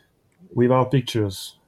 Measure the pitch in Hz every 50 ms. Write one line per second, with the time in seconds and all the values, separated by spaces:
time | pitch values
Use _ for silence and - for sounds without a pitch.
0 | _ _ _ _ _ _ _ _ - - - 120 120 123 127 131 127 127 143 135
1 | 123 - - 113 104 98 95 - - - - _ _